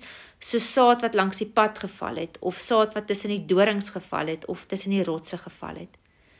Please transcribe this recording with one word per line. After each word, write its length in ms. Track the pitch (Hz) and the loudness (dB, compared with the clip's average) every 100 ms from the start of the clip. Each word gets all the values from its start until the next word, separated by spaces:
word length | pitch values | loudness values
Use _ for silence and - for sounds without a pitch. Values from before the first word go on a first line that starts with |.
| - - - _ | -14 -20 -20 _
so 200 | - 233 | -4 -2
saad 400 | 233 269 240 240 | 0 6 6 6
wat 120 | 226 | 2
langs 280 | 214 190 - | 0 0 -2
die 80 | 214 | -2
pad 280 | 226 214 214 | 2 2 0
geval 380 | 185 - - 165 | -10 -8 -8 -6
het, 160 | 170 - | -10 -6
of 200 | 180 180 | -8 -6
saad 320 | - 220 214 | 2 4 4
wat 120 | 214 208 | 0 -4
tussen 220 | 202 208 | -4 -2
die 100 | 208 156 | -6 2
dorings 440 | 185 214 202 196 | 4 4 2 -4
geval 400 | 180 - - 151 | -10 -8 -6 -4
het, 160 | 160 - | -6 -8
of 200 | 185 - | -10 -8
tussen 280 | 196 196 | -6 0
die 100 | 196 | 0
rotse 340 | 170 160 160 175 | 0 -4 -6 -12
geval 440 | - - - - | -14 -14 -14 -12
het. 120 | 180 _ _ _ _ | -16 _ _ _ _